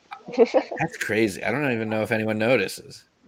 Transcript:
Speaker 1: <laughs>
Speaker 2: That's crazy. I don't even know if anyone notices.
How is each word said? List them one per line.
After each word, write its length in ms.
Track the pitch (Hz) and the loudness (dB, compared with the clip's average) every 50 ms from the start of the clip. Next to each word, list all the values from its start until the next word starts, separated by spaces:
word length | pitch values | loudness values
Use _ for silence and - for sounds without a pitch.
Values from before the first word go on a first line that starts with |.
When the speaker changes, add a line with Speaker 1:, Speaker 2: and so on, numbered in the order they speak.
| _ - - - - - - | _ -20 -20 -18 -16 -2 2
Speaker 1:
<laughs> 20 | - 240 - - - - - - - | 4 4 6 4 2 0 -2 -4 -6
Speaker 2:
That's 180 | 160 160 - | -6 -6 -6
crazy. 460 | - - - 107 107 113 104 90 - - | -6 -4 -2 2 2 2 2 0 -2 -4
I 80 | 104 | -2
don't 200 | 110 139 151 139 | -2 0 0 0
even 180 | 120 113 110 110 | -2 -2 -2 -2
know 120 | 110 110 | -2 -2
if 100 | 110 101 | 0 0
anyone 260 | 117 110 110 110 110 | 0 0 0 0 0
notices. 640 | 107 110 113 131 113 95 95 - - - - - - - _ _ _ _ | 0 2 2 4 2 2 -2 -4 -10 -14 -18 -20 -20 -20 _ _ _ _